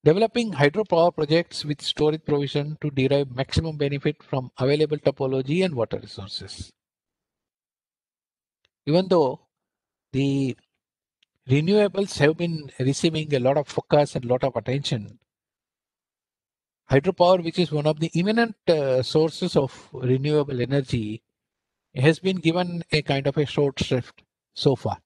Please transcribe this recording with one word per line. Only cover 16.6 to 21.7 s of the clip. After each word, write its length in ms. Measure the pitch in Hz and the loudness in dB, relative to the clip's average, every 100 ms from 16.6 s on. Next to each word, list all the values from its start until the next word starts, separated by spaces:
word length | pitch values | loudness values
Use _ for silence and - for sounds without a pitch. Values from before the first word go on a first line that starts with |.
| _ _ _ | _ _ _
hydropower, 520 | 131 175 190 175 185 | 2 2 2 4 4
which 160 | 165 175 | 2 -2
is 140 | 175 | -2
one 140 | 151 151 | 0 0
of 140 | 156 | 0
the 100 | 160 | -2
imminent, 420 | 165 190 220 233 214 - | 0 0 2 0 -2 0
uh, 340 | 160 139 127 | 2 2 0
sources 540 | 127 160 160 - 180 - | 2 2 2 0 0 0
of 320 | 131 - - | 0 -6 -16
renewable 680 | 139 127 131 143 151 143 127 | -6 0 0 2 0 0 -4
energy, 600 | 120 139 135 123 104 113 _ _ _ _ _ | 0 -2 0 -4 -4 -8 _ _ _ _ _